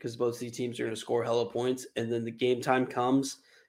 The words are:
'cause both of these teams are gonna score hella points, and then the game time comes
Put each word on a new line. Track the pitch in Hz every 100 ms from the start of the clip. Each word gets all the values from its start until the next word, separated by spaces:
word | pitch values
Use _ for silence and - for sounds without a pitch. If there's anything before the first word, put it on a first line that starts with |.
'cause | 123 117
both | 123
of | 117
these | 120 117
teams | 123 117
are |
gonna | 117 110
score | - 120
hella | 117 120 117
points, | 120 123 127 -
and | - 117
then | 117
the | 113
game | 113 123 123
time | 135 131 127
comes | 123 123 135 135 - _ -